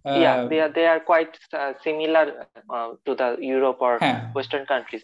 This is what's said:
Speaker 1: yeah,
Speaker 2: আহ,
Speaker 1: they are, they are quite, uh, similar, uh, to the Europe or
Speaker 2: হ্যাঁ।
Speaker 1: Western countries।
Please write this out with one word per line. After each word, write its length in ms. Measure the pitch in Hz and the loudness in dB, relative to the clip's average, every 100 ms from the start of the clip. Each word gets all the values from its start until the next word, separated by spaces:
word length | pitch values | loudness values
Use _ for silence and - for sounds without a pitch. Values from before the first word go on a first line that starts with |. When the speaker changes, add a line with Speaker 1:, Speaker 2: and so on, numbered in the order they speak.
| 143 | -4
Speaker 1:
yeah, 120 | 139 151 | 2 4
Speaker 2:
আহ, 240 | 127 120 | 2 0
Speaker 1:
they 100 | 156 | 0
are, 140 | 156 | 0
they 140 | 170 165 | 2 2
are 180 | 160 160 | 2 4
quite, 220 | 170 160 - _ | 2 2 -6 _
uh, 200 | 156 139 - - | -6 -6 -6 -4
similar, 440 | 156 156 160 151 123 | -2 2 2 2 -2
uh, 600 | - - - 123 117 - - | -16 -20 -10 -8 -8 -8 -6
to 80 | 123 | -2
the 300 | 123 120 139 | -2 -2 -2
Europe 280 | 131 135 123 | 0 0 2
or 200 | 127 120 | 0 2
Speaker 2:
হ্যাঁ। 340 | 151 120 113 | 0 -2 -6
Speaker 1:
Western 320 | 127 131 147 135 | -8 -6 -6 -4
countries। 340 | 131 - 113 | -4 -6 -14